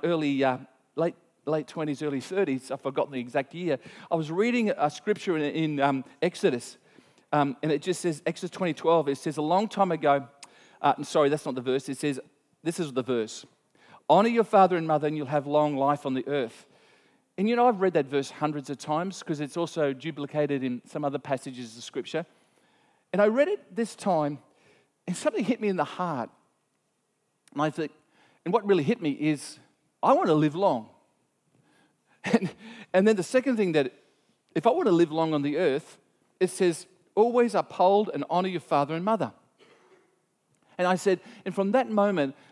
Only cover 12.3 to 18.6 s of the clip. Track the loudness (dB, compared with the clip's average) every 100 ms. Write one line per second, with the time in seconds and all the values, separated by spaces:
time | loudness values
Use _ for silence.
12.3 | _ _ _ -8 -4 -4 -4 -2 -2 -2
13.3 | -8 -18 _ _ _ _ -16 4 4 6
14.3 | 2 4 6 6 4 0 0 0 -4 -2
15.3 | -2 0 2 2 2 0 0 -2 -4 -2
16.3 | -4 -4 -8 -20 _ _ _ _ _ _
17.3 | -4 0 4 4 4 2 2 0 -2 -4
18.3 | -4 -4 -4